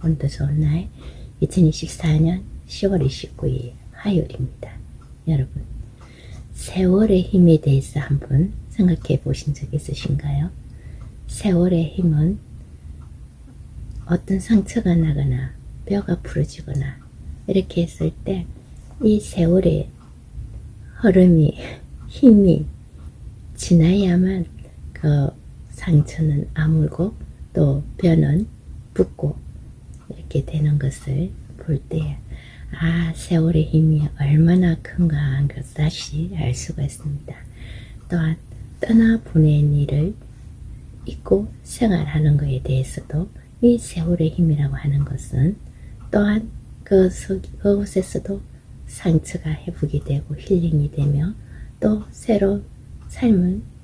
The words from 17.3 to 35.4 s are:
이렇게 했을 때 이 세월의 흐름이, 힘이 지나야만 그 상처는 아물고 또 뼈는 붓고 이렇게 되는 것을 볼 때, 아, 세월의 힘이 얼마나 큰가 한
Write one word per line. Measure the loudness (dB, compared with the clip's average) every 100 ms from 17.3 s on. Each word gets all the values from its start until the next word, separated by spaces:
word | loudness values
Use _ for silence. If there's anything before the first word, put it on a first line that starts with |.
| -12 -2
이렇게 | 0 0 -2
했을 | -4 -2 -6 -4
때 | -6 -6 -6 -12 -18 -20 -20 0
이 | 2 2
세월의 | 0 0 4 4 4 0 -4 -12 -20 -20 -18 -14 -14 -14 -16 -18 -18 0
흐름이, | 4 8 8 8 4 0 -12 -14 -16 -18 -16
힘이 | 6 8 10 8 4 0 -10 -20 -20 -20 -18 -18 -18 -18 -12
지나야만 | 4 6 6 4 4 2 2 0 -6 -10 -20 -18 -16
그 | -4 0 2 0 -4 -20 -20 -18
상처는 | -10 2 4 4 0 0 0 -2 -2
아물고 | 2 2 0 0 -4 -4 -16 -16 -8
또 | 0 2 2 -4 0
뼈는 | 4 4 4 2 -2 -8 -18 -18 -12 -2
붓고 | -2 0 -6 -6 -12 -18 -18 -20 -20 -20 -18
이렇게 | -16 -4 -4 -2
되는 | -2 2 2
것을 | 0 -6 -6 -4 -4 -8 -16 -16
볼 | -4 -4 -4
때, | -6 -4 -8 -12 -16 -16 -18 -14
아, | -4 -2 0 -2 -4
세월의 | -2 2 4 2 2
힘이 | 4 4 4 0 -2
얼마나 | 2 4 6 6 4 0
큰가 | -4 0 0 2
한 | 0 0